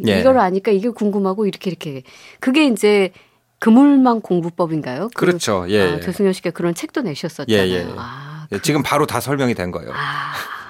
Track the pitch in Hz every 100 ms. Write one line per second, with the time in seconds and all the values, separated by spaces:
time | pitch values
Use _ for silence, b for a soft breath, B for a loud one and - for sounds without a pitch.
0 | 208 202 254 254 185 190 220 196 240 220
1 | 208 202 190 196 202 - 196 165 156 135
2 | - B B B 262 277 294 214 208 208
3 | 185 b b b _ - 226 233 285 277
4 | 254 226 - 180 165 170 165 156 131 127
5 | 226 - 180 175 - 98 87 104 92 85
6 | 87 180 196 185 175 - 175 175 311 320
7 | 214 139 165 - 135 107 92 90 85 98
8 | - - - - - 101 - 147 - 120
9 | 143 123 113 139 127 101 90 82 65 67
10 | 143 B B B B B